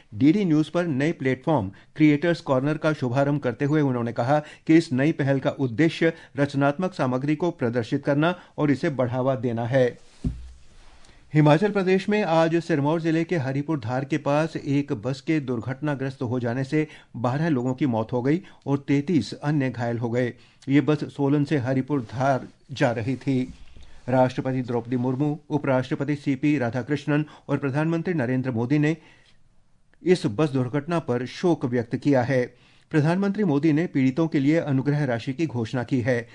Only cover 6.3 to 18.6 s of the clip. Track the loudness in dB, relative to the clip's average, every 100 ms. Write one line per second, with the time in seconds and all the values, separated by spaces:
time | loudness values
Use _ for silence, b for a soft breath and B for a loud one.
6.3 | -4 -2 0 0 0 -4 -2 -2 -2 -2
7.3 | -2 -2 -2 -2 -2 -2 -4 0 2 2
8.3 | 0 B -2 0 2 0 -2 -2 0 -2
9.3 | 0 -2 -2 0 2 2 0 -16 -8 -8
10.3 | -8 -14 -18 -20 b b b b b b
11.3 | 4 6 6 2 0 2 0 2 0 2
12.3 | 2 2 0 0 0 0 0 0 0 0
13.3 | -2 -2 -4 -2 -4 -2 -4 -2 -2 0
14.3 | 0 0 -4 -2 -2 0 -4 -4 -6 -2
15.3 | -2 0 -4 -4 -4 -4 -4 -6 -6 -4
16.3 | -2 -2 -4 -2 -2 -2 B B -6 -2
17.3 | 0 0 2 0 0 0 0 -2 -2 0
18.3 | 0 B B